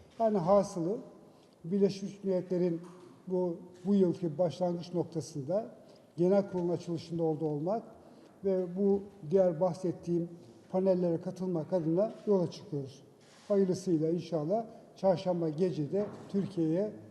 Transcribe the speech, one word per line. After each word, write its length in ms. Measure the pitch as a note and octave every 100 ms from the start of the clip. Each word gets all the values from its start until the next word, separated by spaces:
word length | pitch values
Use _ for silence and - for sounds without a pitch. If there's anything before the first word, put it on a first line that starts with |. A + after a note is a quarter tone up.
| - -
Yani 180 | A3+ G#3
hasılı 600 | E3 G3+ G3 F3+ E3 A#3+ - - - - - _
Birleşmiş 600 | E3 G3 G3 - G3 -
Milletler'in 580 | F#3+ F3+ F3 F3+ F3+ E3 - - - - -
bu, 300 | F#3 F3+ E3+ - - F#3+
bu 100 | G3+
yılki 420 | F#3 D#3+ F3 D3
başlangıç 560 | F3+ - F3+ F3 -
noktasında 720 | F3 D3+ D#3+ D3 D3+ C3 F#3+ A#3+ - - - - -
genel 340 | F3+ G3+ G3
kurulun 180 | F3+ F3
açılışında 540 | E3+ F3 E3 - E3+
orada 220 | E3 D3+ D#3+
olmak 380 | D3 E3 A3+ A3+ - - - - - G3
ve 300 | F#3 F3+ F3+
bu 240 | G3+ G3 G3 - D3
diğer 300 | F#3+ F#3 D#3
bahsettiğim 680 | F#3 F3+ F3 - F3 E3+ E3+ - - - -
panellere 520 | F#3 F#3+ F3+ F3 E3
katılmak 520 | F3+ F3+ F#3 E3+ D3+
adına 400 | F#3 D#3 E3 A3 A3+ -
yola 240 | G3 E3+
çıkıyoruz. 520 | - - D3 C3 - - - - - -
Hayırlısıyla 640 | G3+ F#3+ F3 - D#3+ D#3+
inşallah 560 | F3 - E3 D3 G#3+ A3+ - - -
çarşamba 540 | F#3+ E3+ F#3 F3 E3
gece 420 | D3 F#3 D#3 C#3+
de 140 | F#3+ G#3 - -
Türkiye'ye, 600 | G3+ F3+ - D#3+ E3+ G#3 - -